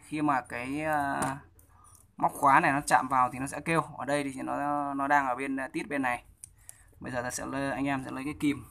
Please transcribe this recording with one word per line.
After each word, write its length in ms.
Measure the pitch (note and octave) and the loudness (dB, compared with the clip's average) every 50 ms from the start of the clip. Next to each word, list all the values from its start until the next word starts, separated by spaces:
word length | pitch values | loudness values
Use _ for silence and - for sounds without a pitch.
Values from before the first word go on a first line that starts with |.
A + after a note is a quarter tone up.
| - | -14
khi 160 | - D3+ D#3 | -8 -4 0
mà 180 | D3+ D3 C#3 B2+ | 2 2 2 2
cái, 440 | B2 - A#2+ A#2+ B2 C3 C#3 D3+ D#3 | 0 -4 -8 -8 -6 -6 -4 -4 -2
à, 540 | D#3 D3+ D3 C#3+ C#3 C#3 C#3 C#3 C3+ C#3 C#3+ - - _ - - _ - - - - - - - _ _ | 0 0 0 0 0 -2 -2 -2 -4 -4 -6 -12 -20 _ -20 -20 _ -20 -20 -20 -20 -20 -20 -20 _ _
móc 160 | - - E3 | 0 0 0
khóa 280 | - - C#3+ C#3 C3+ D3+ | 2 6 6 8 8 8
này 120 | E3+ D3+ | 6 6
nó 80 | C3+ D3 D3 | 2 2 2
chạm 220 | - D#3+ B2 C3 C3 | 4 4 4 4 4
vào 200 | C3+ B2+ B2+ B2 | 2 2 2 2
thì 60 | B2+ B2 | 0 -4
nó 80 | C3+ | -6
sẽ 140 | C#3 - D#3 | -6 -6 -6
kêu. 200 | C#3+ E3+ E3 D#3+ | -2 0 2 0
Ở 240 | C#3+ - - - B2 | 0 -2 -4 -6 -2
đây 200 | C3 C#3+ D3 C#3 | 0 0 0 0
thì 180 | C3+ B2+ C3 | -2 -6 -6
nó, 520 | C3 B2+ B2+ C3+ C#3+ D3 D3 D3 C#3+ C#3+ C#3 | -6 -4 -2 -2 -2 0 0 -2 -2 -2 -2
nó 140 | C#3 C#3 C#3 | -2 2 4
đang 180 | C#3+ D3 C#3 | 4 4 4
ở 80 | C3 B2 | 2 -2
bên, 220 | B2+ C#3 C3+ C3+ | -2 -2 -4 -4
à, 120 | C3+ C3 - | -4 -6 -6
tít 200 | - D#3+ - - | -6 -8 -6 -4
bên 140 | D3 C#3 | -4 -2
này. 220 | C3 B2 A#2+ A#2+ - - - _ - - _ _ - - - - - - - - | -2 -2 -2 -4 -8 -14 -20 _ -20 -20 _ _ -20 -20 -20 -20 -20 -20 -18 -14
Bây 120 | - B2 | -10 -6
giờ 100 | B2+ B2 | -6 -4
ta 80 | A#2+ B2 | -4 -4
sẽ 160 | - - - | -6 -6 -6
lơ-, 240 | B2+ C3 C#3 C#3 C#3 | -6 -4 -4 -2 -2
anh 140 | B2 C3 C#3 | -2 -2 -2
em 200 | C#3+ C#3 C3 C3 | 0 -2 -2 -4
sẽ 60 | B2 | -6
lấy 140 | B2+ C3 C3 | -8 -8 -6
cái 100 | D3 D3 D3 | -8 -4 0
kìm 240 | D3+ C#3+ C#3 B2 - - | 0 0 0 -2 -6 -16